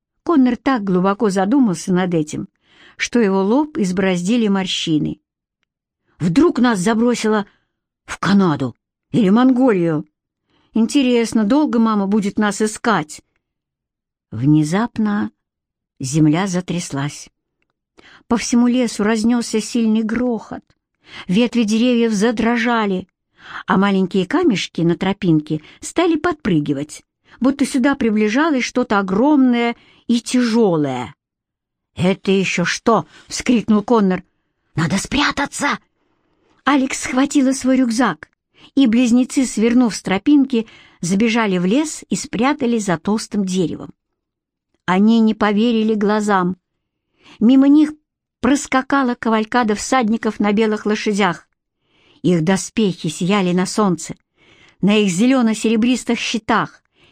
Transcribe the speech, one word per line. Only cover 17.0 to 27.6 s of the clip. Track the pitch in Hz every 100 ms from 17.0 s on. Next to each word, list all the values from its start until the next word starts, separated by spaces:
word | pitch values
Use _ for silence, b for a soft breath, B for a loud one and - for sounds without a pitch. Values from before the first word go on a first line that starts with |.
| 139 - - _ _ _ _ _ _ _ b b _
По | 233
всему | - 240 247
лесу | 247 233 -
разнесся | 202 226 226 240 226 220
сильный | 214 240 226 220
грохот. | 220 233 247 220 - - - _ _ _ B B B
Ветви | 185 240 233
деревьев | 214 220 254 240 233
задрожали, | 214 226 233 226 240 226 233 208 185 190 _ _ B B B -
а | 185
маленькие | 202 190 185 190 180
камешки | 302 359 180 - -
на | 165 170
тропинке | 185 196 175 156 151 156 B B
стали | - - 339
подпрыгивать, | 320 349 349 - 165 147 139 147 - _ _ b b
будто | 247 277